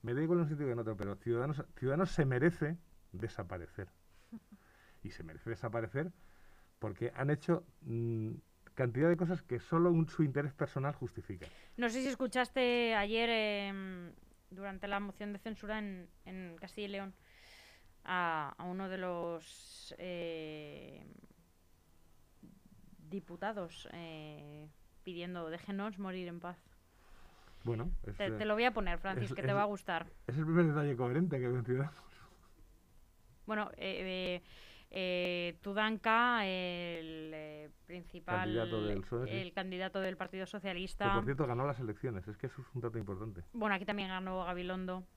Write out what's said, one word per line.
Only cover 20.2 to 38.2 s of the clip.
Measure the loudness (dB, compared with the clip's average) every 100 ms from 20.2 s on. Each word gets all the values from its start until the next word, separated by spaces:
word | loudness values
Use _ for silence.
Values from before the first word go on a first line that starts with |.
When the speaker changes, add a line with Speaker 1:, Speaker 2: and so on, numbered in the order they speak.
| -4 -4 -6 -8 -10 -12 -14 -16 -18 -20 -20 -20 -20 _ -20 -20 _ -20 -20 -20 -20 -20 -20 -20 -20 -20 -20 -20 -6
Speaker 2:
diputados, | -6 -6 -6 -4 -4 -6 -10 -12
eh, | -10 -10 -10 -12 -12 -14 -14 -16 -20 -20 -14
pidiendo, | -10 -8 -6 -6 -6
"Déjenos | -6 -4 -4 -4 -4
morir | -6 -6 -6
en | -8
paz". | -10 -12 -18 -20 -20 -20 -20 -20 -20 -20 -20 -8
Speaker 1:
Bueno, | -4 -2 0 -2
es, | -2 -2
Speaker 2:
Te, | -2
Speaker 1:
eh, |
Speaker 2:
te | 0 2
lo |
voy | 4 4
a |
poner, | 4 0 0
Francis, | 0 -2 -2
Speaker 1:
es, | 0
Speaker 2:
que |
te | 2
Speaker 1:
es, | 4
Speaker 2:
va |
a | 2
gustar. | 0 -2 -2 -2 -10 -4
Speaker 1:
es | 0
el | 6
primer | 8 8
detalle | 6 2 2
coherente | 2 4 4 2
que | 2
veo | 2
en | 2
Ciudadanos. | 2 2 -4 -20 -20 -20 -20 -20 -20 -20 -20 -20 -20 -20 -20 -20 -16 -2
Speaker 2:
Bueno, | 0 0 -4
eh, | -4 -2 -2 -2 0 -2
eh, | -6 -20 -18 -20 -8
eh, | -2 0 2 2 2 0 -4
Tudanca, | -4 2 2 2 4 6 6 4 2
el, | 0 0 -2 -4 -4 -6 -8 -8
eh, | -8 -10 -12 -16 -18 -14
principal, | -12 -12 -12